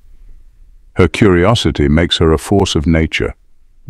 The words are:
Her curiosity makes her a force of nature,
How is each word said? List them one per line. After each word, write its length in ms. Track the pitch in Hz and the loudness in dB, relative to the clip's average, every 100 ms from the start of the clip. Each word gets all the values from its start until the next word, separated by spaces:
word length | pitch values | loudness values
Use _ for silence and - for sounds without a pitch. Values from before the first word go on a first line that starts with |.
| - - - - - _ - - - | -20 -20 -20 -20 -20 _ -20 -20 -12
Her 140 | - 90 | -2 0
curiosity 800 | - 107 87 92 120 - 71 71 | 2 2 4 2 0 -2 0 0
makes 300 | 78 87 - | 2 0 0
her 160 | 82 | 0
a 60 | 78 | 0
force 340 | - 98 95 | 0 0 0
of 140 | - 76 | -2 0
nature, 480 | 80 80 - 55 - _ - _ _ | 0 -2 -4 -8 -10 _ -20 _ _